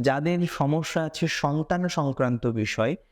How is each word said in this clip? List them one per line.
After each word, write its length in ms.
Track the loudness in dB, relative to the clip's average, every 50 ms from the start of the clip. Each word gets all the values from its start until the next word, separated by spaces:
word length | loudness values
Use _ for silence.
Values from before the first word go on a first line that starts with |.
যাদের 460 | 0 2 2 2 0 0 0 0 0
সমস্যা 560 | -2 0 0 0 2 2 0 -2 -2 -2 -2 -2
আছে 240 | -2 -2 -2 -2
সন্তান 600 | -2 0 0 0 0 0 0 0 0 0 0 0 0
সংক্রান্ত 580 | 0 0 0 0 0 0 2 2 2 0 0
বিষয় 500 | 0 0 0 0 0 0 0 0 0 0 -2 -8 _